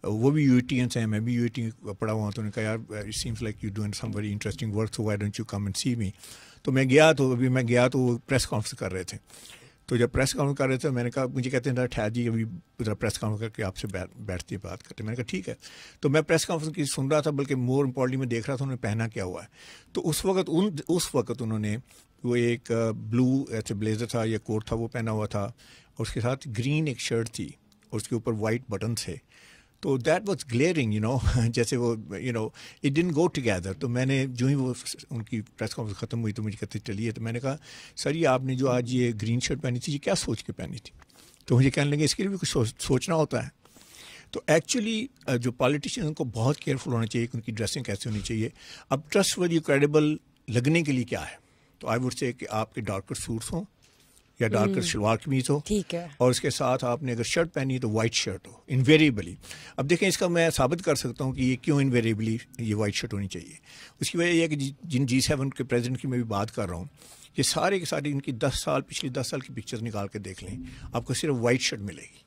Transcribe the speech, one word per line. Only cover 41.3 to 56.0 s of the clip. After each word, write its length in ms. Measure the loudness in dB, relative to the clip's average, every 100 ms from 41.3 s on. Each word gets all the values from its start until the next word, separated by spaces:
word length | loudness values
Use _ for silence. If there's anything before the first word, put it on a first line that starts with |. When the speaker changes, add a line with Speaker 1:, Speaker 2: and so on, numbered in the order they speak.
| _ 2
Speaker 1:
तो 60 |
मुझे 160 | 6 6
कहने 200 | 4 0
लगे, 140 | 2
"इसके 180 | 2 2
लिए 100 | -2
भी 60 | 0
कुछ 100 | -2
सोच, 260 | 0 0 -2
सोचना 340 | 0 0 2
होता 260 | 0 2 0
है।" 120 | -6 _ _ -20 -20 -20 -20 -20 -10
तो 120 | -8 2
actually, 560 | 2 4 -2 0 -2 -4 _ -2
अ, 80 | 0
जो 160 | 0
पॉलिटिशियन, 540 | 2 2 2 -2 -4 -4
उनको 180 | -2
बहुत 320 | -4 2 2 2
केयरफुल 380 | -2 -4 -2
होना 120 | -2 0
चाहिए 200 | -2 -2
कि 120 | -4
उनकी 140 | -6
ड्रेसिंग 320 | -4 -4 -4
कैसे 260 | -4 -6 -4
होनी 120 | -4
चाहिए। 300 | -2 -2 -2 -6 -20 -20 -4
अब 120 | -4 2
ट्रस्टवर्दी, 460 | 2 2 2 2 2
क्रेडिबल 600 | 4 4 6 6 4 0 _ _ -2
लगने 320 | 0 4 2
के 100 | 2
लिए 120 | 0
क्या 160 | 0 -4
है? 260 | -6 -12 _ _ _ _
तो 80 | -2
I 100 | 0
would 140 | 0
say 200 | -2 -4 -4
कि 100 | -6
आपके 340 | -4 -4 -6
डार्कर 340 | -4 -4 -6
सूट्स 380 | -10 -6 -6 -4
हों 120 | -6 -8 _ _ _ _ _ _ _
या 60 | 0
डार्कर 240 | 4 4
Speaker 2:
हम्म। 100 | 2
Speaker 1:
शलवार 340 | 0 2 2 2
कमीज 300 | 2 0 2
हो, 140 | 0 2
Speaker 2:
ठीक 280 | -2 -2
है। 220 | -8